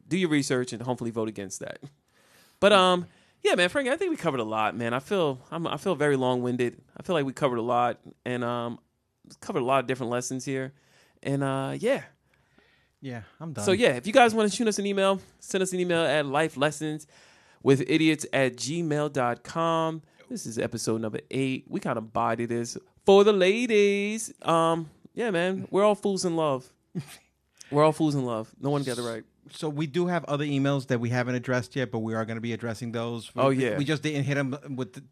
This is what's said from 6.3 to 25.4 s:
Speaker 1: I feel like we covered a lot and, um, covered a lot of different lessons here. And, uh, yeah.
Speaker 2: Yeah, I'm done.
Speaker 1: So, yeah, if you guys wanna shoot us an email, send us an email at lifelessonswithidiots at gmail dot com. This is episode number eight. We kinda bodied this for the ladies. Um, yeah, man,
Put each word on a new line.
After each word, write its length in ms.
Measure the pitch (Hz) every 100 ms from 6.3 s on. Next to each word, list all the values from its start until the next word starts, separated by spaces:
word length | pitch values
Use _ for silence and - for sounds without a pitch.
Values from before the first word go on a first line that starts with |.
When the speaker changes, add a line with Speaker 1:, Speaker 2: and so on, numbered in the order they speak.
| 127 123 123 120 - - -
Speaker 1:
I 60 |
feel 120 | -
like 120 | 170 139
we 60 |
covered 260 | 127 143 120
a 40 |
lot 360 | 117 120 120 110 - -
and, 180 | - 123
um, 340 | 120 120 117 123 _ _ _ _ - -
covered 200 | - 190
a 40 |
lot 160 | 123 135
of 60 | 123
different 220 | 127 117
lessons 320 | 120 123 131
here. 280 | 131 135 131 - _ _ _ _
And, 200 | - 139
uh, 320 | 139 135 135 139
yeah. 240 | 196 254 - _ _ _ _ _ _ _ _ _
Speaker 2:
Yeah, 220 | 139 120 101 -
I'm 120 | 160
done. 120 | 143
Speaker 1:
So, 80 | 202
yeah, 240 | 190 226 123
if 100 | 180
you 60 |
guys 220 | 220 240
wanna 160 | 220 214
shoot 180 | - 226
us 100 | 208
an 80 | 202
email, 340 | 196 190 196 - _
send 220 | - 190
us 100 | 185
an 80 | 185
email 220 | 180 170
at 220 | 160 151 143
lifelessonswithidiots 800 | 135 160 127 147 147 156 151 - - - _ _ _ - 135 - 156 156 151 -
at 240 | 135 135 120
gmail 560 | 117 170 165 147 147
dot 300 | 139 123 117
com. 600 | - 170 165 165 160 160 - _ -
This 180 | 247 -
is 120 | 110
episode 420 | - 117 - 113
number 200 | 113 107 -
eight. 340 | 127 135 131 -
We 120 | 196
kinda 200 | 185 120
bodied 480 | 110 110 117 113 117
this 260 | 117 120 - - _
for 200 | - 196
the 80 | 202
ladies. 1000 | 208 180 220 240 214 202 202 202 220 - -
Um, 480 | - 165 165 165 160 - -
yeah, 160 | - 233
man, 360 | 170